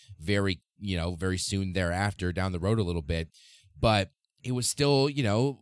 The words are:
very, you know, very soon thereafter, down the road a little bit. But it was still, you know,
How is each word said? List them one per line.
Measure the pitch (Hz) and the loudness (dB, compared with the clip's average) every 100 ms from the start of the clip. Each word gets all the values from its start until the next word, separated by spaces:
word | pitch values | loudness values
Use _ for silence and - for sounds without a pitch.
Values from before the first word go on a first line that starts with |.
| - 101 | -18 -10
very, | 78 101 98 90 _ - | 0 2 2 -2 _ -12
you | 101 90 | -4 -2
know, | 85 | -2
very | 85 92 92 | -2 -2 -2
soon | - 98 95 | -2 -2 -2
thereafter, | 90 87 87 101 98 90 | 0 0 0 -2 -2 -4
down | 90 92 | -2 -2
the | 90 | -2
road | 90 113 | 0 0
a | |
little | 90 85 | 0 -2
bit. | 73 82 80 - - - - - | -2 -4 -4 -10 -20 -20 -20 0
But | 120 107 95 _ _ _ - | 2 4 0 _ _ _ -6
it | |
was | 123 120 | -2 -2
still, | - 143 143 139 | 0 2 4 2
you | 143 | 0
know, | 117 104 135 131 | 0 2 0 -2